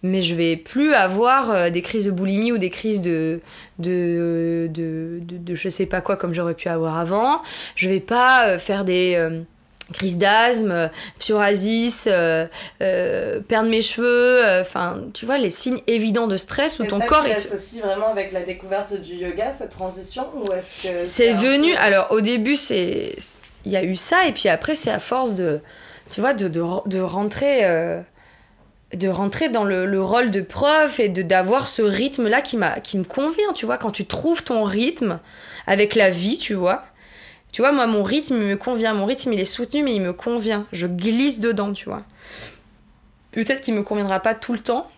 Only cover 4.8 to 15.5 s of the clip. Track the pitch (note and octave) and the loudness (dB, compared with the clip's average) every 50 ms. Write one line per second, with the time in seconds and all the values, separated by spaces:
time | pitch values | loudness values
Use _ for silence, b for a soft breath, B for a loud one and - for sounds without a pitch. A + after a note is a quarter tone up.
4.8 | E3 D#3+ D#3+ D#3+ D#3+ E3 E3+ F3 E3+ E3+ F3 F3+ E3+ E3+ F3 D#3+ - E3 E3 - | -6 -6 -6 -6 -8 -8 -10 -10 -12 -12 -12 -12 -8 -8 -8 -6 -4 -4 -2 -2
5.8 | G3 - - F#3 F3 - G3+ F#3+ - F3 E3+ E3+ F3 E3+ E3 E3 - F3+ E3+ E3 | -2 -2 -2 -4 -2 -2 -2 -2 -2 -4 -2 -2 -2 -2 -4 -4 -4 -4 -2 -2
6.8 | D#3+ D#3+ D#3 E3 E3+ E3+ F#3 G#3 A3+ C4 D4 E4 B B B B B B B - | -2 -2 -2 -2 -2 -2 0 0 2 2 0 0 B B B B B B B -4
7.8 | - F#3 F#3+ F#3+ F#3+ - A#3 A#3+ B3 B3+ C4 B3+ A#3+ G#3+ F#3 F3 - - G3+ G3 | -2 0 0 -2 -2 0 2 4 4 6 6 6 6 4 2 0 0 -2 -2 -2
8.8 | G3 F#3 F3+ F3+ F3+ F#3 F3+ F3 E3 E3 E3 E3 E3 - _ _ _ _ _ _ | 0 0 2 2 2 2 2 2 0 0 -2 -6 -10 -12 _ _ _ _ _ _
9.8 | - - F3 - F#3+ G3 F3 F3 F#3+ G3 G#3 A3 A3+ A#3+ B3 A3+ A3 G#3 F3+ E3+ | -12 -12 -8 -4 -2 -2 0 2 4 6 6 6 6 6 4 2 0 0 0 0
10.8 | E3 D#3 B B B G3+ B - - - G#3+ G#3+ G#3 G3+ G3+ G3+ F#3 G#3 A3+ A3+ | 0 -2 B B B -14 B -6 -2 0 2 2 4 4 4 2 2 2 2 2
11.8 | A3+ A#3+ A3+ - - A3+ G3 F3+ E3+ E3 D#3+ D#3+ E3 E3+ B B B B B _ | 2 2 0 0 2 2 2 4 4 2 2 0 0 -2 B B B B B _
12.8 | - F#3+ F#3 F3+ F3+ F3 - - - - - G#3+ G3+ - A3+ A3 A3 A3+ A3+ A3 | -2 0 0 0 0 0 -2 -2 -2 -2 -4 -6 -4 0 0 2 2 2 2 2
13.8 | A3+ A3 - A3+ A#3+ A#3+ A#3+ A#3+ B3 B3 B3+ B3 A#3+ G#3+ F#3 F#3 F#3 F#3 - - | 0 0 -2 0 2 2 4 4 6 6 6 6 6 6 4 4 2 0 -2 -2
14.8 | F3+ F3 F3+ F#3+ G3 - G#3 - - A3+ C4 C#4+ B3+ F#3 | -2 -2 -4 -6 -10 -10 -12 -10 -4 -2 0 0 0 0